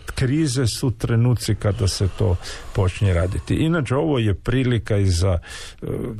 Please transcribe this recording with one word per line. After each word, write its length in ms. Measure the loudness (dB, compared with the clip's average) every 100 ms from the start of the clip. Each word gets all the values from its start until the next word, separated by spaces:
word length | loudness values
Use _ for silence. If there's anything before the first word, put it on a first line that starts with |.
| -10
krize 520 | -2 0 2 2 2 0
su 240 | 0 -2
trenuci 640 | -2 0 2 4 2 0
kada 340 | 0 0 0 0
se 200 | 0 -2 0
to 180 | 0 0 -2 -12 -6
počinje 400 | 0 0 2 2
raditi. 400 | 2 0 -2 -2
Inače, 400 | 0 2 0 0
ovo 240 | 0 2 2
je 160 | 2
prilika 640 | 0 0 0 2 0 0 2
i 100 | 2
za, 320 | 2 2 0 -4 -16 -16 -12
e, 40 | -8 -6 -6